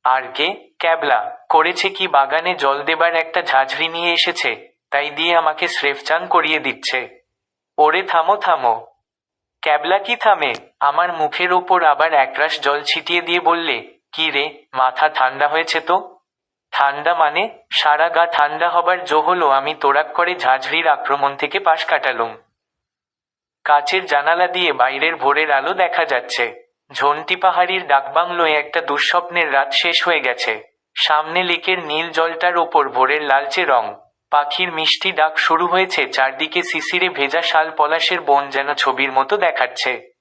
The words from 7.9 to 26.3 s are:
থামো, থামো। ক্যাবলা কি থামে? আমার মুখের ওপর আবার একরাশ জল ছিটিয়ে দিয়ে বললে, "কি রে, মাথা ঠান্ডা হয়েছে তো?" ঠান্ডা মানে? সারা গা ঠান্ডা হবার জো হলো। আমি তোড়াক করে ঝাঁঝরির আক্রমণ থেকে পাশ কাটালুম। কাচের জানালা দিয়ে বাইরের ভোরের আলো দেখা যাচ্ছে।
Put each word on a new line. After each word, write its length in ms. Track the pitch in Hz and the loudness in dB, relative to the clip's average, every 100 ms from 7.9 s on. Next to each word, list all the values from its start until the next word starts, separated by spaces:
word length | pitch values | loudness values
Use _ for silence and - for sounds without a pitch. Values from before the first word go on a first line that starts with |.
| 170 | 2
থামো, 320 | 185 170 165 202 | 0 0 2 0
থামো। 500 | 190 156 123 113 117 _ _ _ _ _ _ _ | 2 2 2 -2 -6 _ _ _ _ _ _ _
ক্যাবলা 360 | 156 147 160 196 | 0 0 2 -2
কি 180 | 196 240 | 0 0
থামে? 380 | 226 175 143 110 - _ | 2 2 0 -4 -12 _
আমার 340 | 143 151 180 | 0 2 -2
মুখের 400 | 165 151 - 180 | -2 -4 -2 0
ওপর 300 | 180 180 180 | 0 2 2
আবার 300 | 160 143 160 | 4 4 2
একরাশ 480 | 151 131 - 156 - | 4 2 0 -2 0
জল 200 | 139 147 | 0 0
ছিটিয়ে 400 | 147 160 156 175 | -2 -4 -2 -2
দিয়ে 180 | 170 175 | 0 0
বললে, 600 | 170 170 165 117 - _ _ | 2 0 0 -4 -6 _ _
"কি 200 | - 160 | -4 -2
রে, 320 | 139 151 143 _ | 0 -4 -8 _
মাথা 360 | 127 127 127 156 | 0 0 2 0
ঠান্ডা 380 | - 131 139 147 | 2 0 2 0
হয়েছে 320 | 160 165 160 | 0 0 -4
তো?" 320 | - 185 - - _ _ _ _ _ | 0 -2 -2 -20 _ _ _ _ _
ঠান্ডা 440 | - 139 143 151 175 | 0 0 2 -2 2
মানে? 340 | 151 156 226 - _ | 2 2 -4 -6 _
সারা 380 | - 156 151 165 | 0 2 2 2
গা 160 | 165 170 | 2 2
ঠান্ডা 440 | - 147 151 175 | 2 0 0 0
হবার 340 | 170 170 180 | 2 2 -2
জো 180 | 160 151 | 0 0
হলো। 280 | 156 180 151 | 2 2 2
আমি 260 | 135 143 156 | 2 0 0
তোড়াক 380 | 143 139 151 | 2 2 0
করে 220 | - 175 180 | 0 0 0
ঝাঁঝরির 520 | 127 131 - 156 165 | 0 0 0 0 2
আক্রমণ 480 | 139 - 143 139 139 | 0 0 -2 -2 -2
থেকে 240 | 147 196 | -4 -2
পাশ 260 | 170 160 - | 0 0 0
কাটালুম। 520 | 156 139 120 117 110 _ _ _ _ _ _ _ _ _ _ _ _ | 0 0 -2 -6 -6 _ _ _ _ _ _ _ _ _ _ _ _
কাচের 420 | - 147 147 190 185 | 2 2 2 -2 0
জানালা 420 | 143 151 170 180 | 0 2 2 2
দিয়ে 260 | 180 175 | 2 0
বাইরের 420 | 131 127 139 160 165 | 2 0 2 -2 0
ভোরের 360 | 131 143 156 | 0 2 2
আলো 220 | 135 147 | 0 0
দেখা 320 | 190 180 - 156 | 0 0 0 0
যাচ্ছে। 580 | 127 - | -2 -2